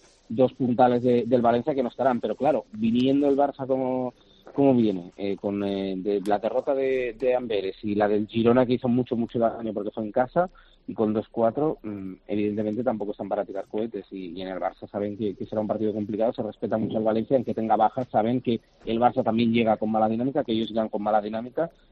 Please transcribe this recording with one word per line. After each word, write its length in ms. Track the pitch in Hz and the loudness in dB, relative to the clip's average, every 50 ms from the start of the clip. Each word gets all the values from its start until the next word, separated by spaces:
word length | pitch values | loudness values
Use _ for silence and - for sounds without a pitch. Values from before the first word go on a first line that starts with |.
| _ _ _ _ _ - | _ _ _ _ _ -4
dos 240 | 113 110 127 123 | 0 2 2 2
puntales 500 | - - 135 123 123 107 127 123 123 123 | 2 0 0 2 4 4 6 6 4 4
de, 220 | 120 127 123 120 110 | 4 4 4 2 2
del 140 | 117 127 120 | 2 2 4
Valencia 320 | 117 117 117 120 120 156 139 | 4 4 4 2 2 0 -2
que 80 | 135 | -2
no 60 | 123 117 | -2 -2
estarán", 320 | - - 123 135 123 113 | -2 0 0 0 0 0
pero 160 | - 107 104 | -2 -4 -2
claro, 300 | - 127 147 175 113 - _ | 0 2 2 2 0 -2 _
viniendo 540 | - 107 113 113 113 123 127 135 135 139 143 143 | -6 -2 0 2 2 2 4 4 4 4 4 2
el 80 | 139 135 | 2 2
Barça 280 | 143 143 - - 135 | 2 0 -2 -4 -4
como, 460 | 123 131 131 131 127 127 127 127 123 - _ _ _ _ _ _ - | -2 -2 0 0 -2 -2 -2 -4 -6 -8 _ _ _ _ _ _ -6
como 220 | - 139 139 139 131 | 0 4 4 6 6
viene, 380 | 120 113 107 98 90 87 92 - | 6 4 2 0 -2 -6 -12 -12
eh, 200 | - 98 98 98 90 | -8 -6 -6 -4 -4
con, 240 | - 101 101 101 101 | -4 -4 -2 -2 -2
eh, 300 | 98 98 98 98 95 95 | -2 -2 -2 -2 -4 -4
de, 240 | 92 92 104 101 101 92 | -4 -2 -2 -2 -2 0
la 120 | 104 104 101 | 0 0 0
derrota 340 | - 107 110 131 127 151 139 | 0 -2 -2 -2 -2 0 0
de, 400 | 135 135 131 131 127 123 120 - - | 0 0 0 0 -2 -2 -4 -4 -2
de 160 | 135 127 123 | 0 2 2
Amberes 400 | 123 123 113 110 98 92 95 - - | 0 0 -2 -2 -2 -2 -4 -6 -6
y 120 | - 107 104 | -6 -2 0
la 120 | 104 104 | 2 2
del 200 | 104 107 104 107 | 2 2 0 -2
Girona 400 | 107 - 117 113 117 117 127 127 | -2 0 2 4 4 4 4 4
que 80 | 120 127 | 2 2
hizo 140 | 120 - 123 | 0 0 0
mucho, 280 | 120 127 123 - 127 | 0 0 0 0 -2
mucho 220 | 117 117 107 - 123 | -2 -2 -2 0 0
daño 340 | 117 113 107 113 113 110 | 0 0 0 -2 -6 -6
porque 180 | 101 107 98 104 | -6 -6 -6 -6
fue 120 | - 120 110 | -6 -6 -8
en 80 | 107 | -4
casa, 380 | - 123 127 - - 170 180 190 - - - _ _ _ _ - | -2 -2 -2 0 0 0 0 0 -4 -12 -20 _ _ _ _ -8
y 60 | 95 | -4
con 180 | - 113 107 | -2 0 0
dos 140 | 107 110 104 - | 0 -2 -4 -4
cuatro, 480 | - 117 113 113 113 139 147 156 - - - | -2 0 0 0 2 0 -2 -2 -2 -4 -8
mm, 300 | 107 104 98 95 92 92 - _ | -10 -10 -10 -10 -12 -14 -14 _
evidentemente 560 | - 101 107 104 104 104 107 107 107 104 113 | -6 -2 -2 0 0 -2 -2 -2 -2 -2 -2
tampoco 300 | 117 123 113 107 104 101 | -2 -2 -2 -2 -4 -6
están 160 | 104 - 107 98 | -6 -8 -6 -4
para 160 | 104 104 98 | -4 -4 -4
tirar 220 | - 98 98 95 - | -4 -6 -10 -10 -8
cohetes, 380 | - 107 110 117 - 101 95 _ | -6 -6 -6 -6 -8 -10 -12 _
y, 220 | 98 95 92 85 82 | -12 -12 -10 -10 -10
y 60 | 92 | -10
en 60 | 92 95 | -10 -8
el 100 | 92 87 | -6 -6
Barça 300 | 87 92 - - - - | -6 -6 -6 -8 -12 -10
saben 260 | - 101 101 104 101 | -6 -6 -4 -4 -4
que, 200 | 98 110 101 90 | -4 -4 -4 -4
que 100 | - 107 | -6 -8
será 140 | - 107 107 | -6 -4 -4
un 80 | 107 104 | -2 -2
partido 240 | 104 107 110 107 | -2 -2 -2 -2
complicado, 400 | 101 107 104 98 107 101 110 120 | -2 -4 -4 -4 -2 -2 0 0
se 100 | - - | -2 -2
respeta 360 | 113 104 - _ - 104 117 110 | -6 -8 -6 _ -4 -2 -2 -2
mucho 180 | 107 98 113 | -2 -2 -2
al 80 | 110 110 | -2 0
Valencia, 320 | 110 107 113 113 - 139 | 0 0 0 0 2 2
aunque 180 | 127 110 123 110 | 0 0 -2 -4
tenga 220 | 113 110 110 107 | -2 0 2 2
bajas, 320 | 104 110 107 - 131 127 - | 4 4 2 2 -2 -4 -2
saben 300 | - 113 107 113 127 127 | 0 0 2 2 0 0
que 200 | - - 117 110 - _ _ _ - | 0 -2 -2 -2 -4 _ _ _ -6
el 120 | 107 113 113 | -4 0 2
Barça 240 | 120 120 - 131 | 2 2 2 2
también 300 | - 117 110 113 120 113 | 0 0 2 2 2 4
llega 240 | 113 117 113 110 107 | 4 4 4 4 2
con 140 | - 110 107 | 2 0 0
mala 160 | 110 110 110 110 | 2 2 2 2
dinámica, 340 | 113 113 123 139 135 156 | 2 0 -2 -2 -2 -2
que 80 | 131 - | -2 0
ellos 180 | 110 110 113 104 | -2 -2 -2 -2
llegan 200 | 107 113 110 107 | -2 -2 -2 -2
con 140 | - 104 | -2 -4
mala 180 | 104 104 107 107 | 0 2 2 2
dinámica, 500 | 101 107 110 113 120 123 - 156 160 170 - _ _ _ | 0 -2 -4 -6 -8 -6 -4 -4 -4 -4 -6 _ _ _